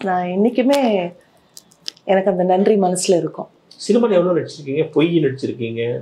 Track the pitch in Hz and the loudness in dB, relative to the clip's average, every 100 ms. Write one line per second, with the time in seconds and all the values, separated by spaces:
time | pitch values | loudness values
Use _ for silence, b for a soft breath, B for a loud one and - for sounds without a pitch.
0 | 190 180 180 185 220 240 254 285 247 202 | -4 -4 -2 0 0 2 2 2 2 0
1 | 175 - b b b - - _ - - | -2 -8 b b b -20 -20 _ -16 -8
2 | - 190 190 180 180 185 208 214 180 180 | 0 0 2 0 2 2 4 2 2 0
3 | - 175 156 - - _ _ - - 233 | 0 0 -2 -8 -16 _ _ -8 0 2
4 | 233 185 180 165 - - 143 156 151 147 | 4 2 2 0 -4 -8 -6 -4 -2 0
5 | 165 170 143 127 113 120 113 113 117 127 | 2 2 0 -2 -6 -6 -6 -4 -4 -6